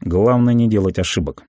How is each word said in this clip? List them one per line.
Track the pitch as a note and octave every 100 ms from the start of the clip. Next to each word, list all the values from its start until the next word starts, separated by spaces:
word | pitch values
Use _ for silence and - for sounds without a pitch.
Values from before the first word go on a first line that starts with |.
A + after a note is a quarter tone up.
главное | - F2 A2 B2 A#2+
не | A#2+ A#2
делать | G#2+ F#2 F2+
ошибок. | F#2 - D#2 -